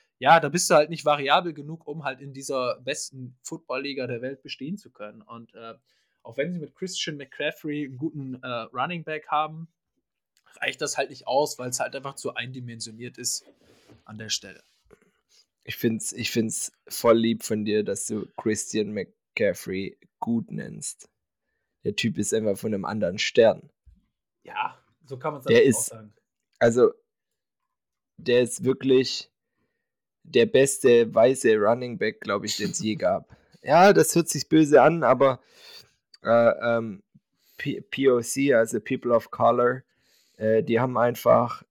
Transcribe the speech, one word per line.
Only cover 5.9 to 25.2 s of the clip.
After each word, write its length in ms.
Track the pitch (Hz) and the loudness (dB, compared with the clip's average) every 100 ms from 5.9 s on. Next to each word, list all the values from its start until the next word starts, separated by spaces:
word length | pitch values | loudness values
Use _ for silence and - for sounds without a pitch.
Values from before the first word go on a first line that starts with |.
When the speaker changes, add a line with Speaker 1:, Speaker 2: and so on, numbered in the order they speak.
| _ _ _ | _ _ _
Speaker 1:
auch 160 | 117 117 | -14 -6
wenn 160 | 156 | -6
sie 60 | 180 | -6
mit 160 | 151 - | -12 -12
Christian 420 | 185 - - 147 | -12 -8 -8 -10
McCaffrey 680 | 139 - 151 156 156 147 143 | -12 -8 -6 -6 -8 -8 -8
einen 120 | 131 | -8
guten, 380 | 156 151 135 127 | -8 -8 -12 -10
äh, 40 | 127 | -8
Running 560 | 120 113 123 143 175 | -8 -8 -6 -6 -6
Back 260 | 156 156 - | -8 -10 -4
haben, 380 | 151 156 160 165 _ _ _ _ _ _ _ _ - | -4 -4 -6 -16 _ _ _ _ _ _ _ _ -8
reicht 240 | - 131 | -8 -6
das 160 | 147 - | -6 -4
halt 120 | 139 | -4
nicht 180 | 131 - | -6 -2
aus, 300 | 127 151 - | 0 -2 -4
weil's 220 | 127 127 | -8 -6
halt 160 | 120 135 | -6 -8
einfach 200 | 135 139 | -12 -10
zu 200 | 135 - | -10 -8
eindimensioniert 840 | 120 131 123 117 110 110 123 120 | -10 -10 -14 -14 -14 -14 -16 -10
ist 280 | 123 - - _ _ _ _ 113 - | -6 -8 -10 _ _ _ _ _ -20
an 120 | 107 | -14
der 120 | 110 | -8
Stelle. 320 | - 101 - _ _ _ _ _ _ _ _ _ _ - | -8 -8 -20 _ _ _ _ _ _ _ _ _ _ -16
Speaker 2:
Ich 100 | - | -4
find's, 380 | 120 113 - | -2 -2 -8
ich 180 | - 110 | -10 -6
find's 400 | 120 110 - - _ - | -2 -2 -4 -10 _ -16
voll 320 | - 120 113 | -2 4 4
lieb 240 | 113 113 | 2 -2
von 200 | - 107 | -4 -4
dir, 200 | 107 107 | -2 -2
dass 240 | 104 98 - | -2 -6 -6
du 180 | 110 - - | -8 -10 -6
Christian 540 | - 107 - 113 104 | -4 -2 -4 -4 -4
McCaffrey 1080 | 104 90 _ _ - 104 87 - 95 98 - _ - | -6 -10 _ _ -2 0 0 -4 -6 -8 -12 _ -10
gut 300 | - 117 - | -4 -2 -4
nennst. 600 | 53 - - - - - _ _ _ _ _ _ _ | -10 -10 -10 -12 -14 -20 _ _ _ _ _ _ _
Der 120 | 113 104 | -6 -2
Typ 220 | 117 101 | -2 -2
ist 160 | 104 | -2
einfach 240 | 110 107 98 | -2 -2 -2
von 160 | 117 | -4
einem 120 | 104 95 | -4 -4
anderen 340 | 107 104 92 | -4 -4 -2
Stern. 500 | - - 113 95 - _ _ _ _ _ _ _ | -2 4 4 4 -4 _ _ _ _ _ _ _
Speaker 1:
Ja, 360 | - - 110 - _ _ - | -16 -10 -10 -10 _ _ -18
so 140 | |
kann 140 | 131 | -10